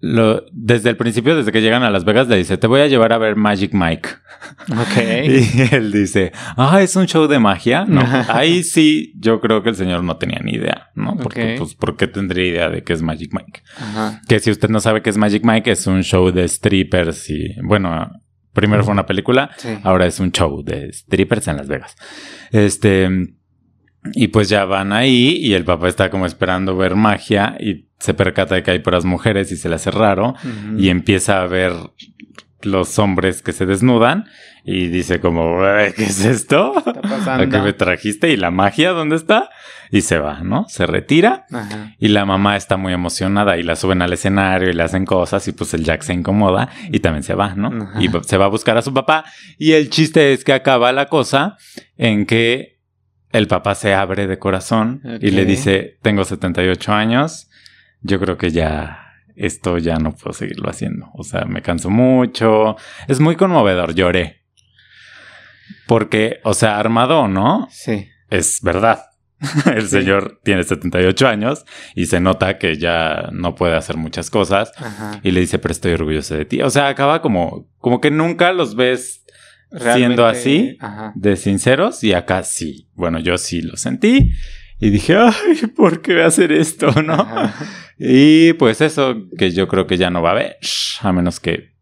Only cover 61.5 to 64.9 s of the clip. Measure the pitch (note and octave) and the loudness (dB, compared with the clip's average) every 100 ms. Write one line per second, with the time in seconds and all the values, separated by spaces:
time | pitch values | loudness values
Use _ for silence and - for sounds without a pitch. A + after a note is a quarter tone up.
61.5 | F2+ - E2+ F2+ G#2 B2+ C3 B2 - A2+ | -8 -6 -6 -2 2 4 4 0 0 2
62.5 | A2 A2 G#2+ - - - C3 D3+ D#3+ F#3+ | 4 2 -2 -12 -20 -4 2 2 2 2
63.5 | E3+ G#2 F2+ E2+ E2 F2+ F2+ E2 - _ | 2 2 2 -2 0 2 2 -2 -8 _
64.5 | _ _ _ _ | _ _ _ _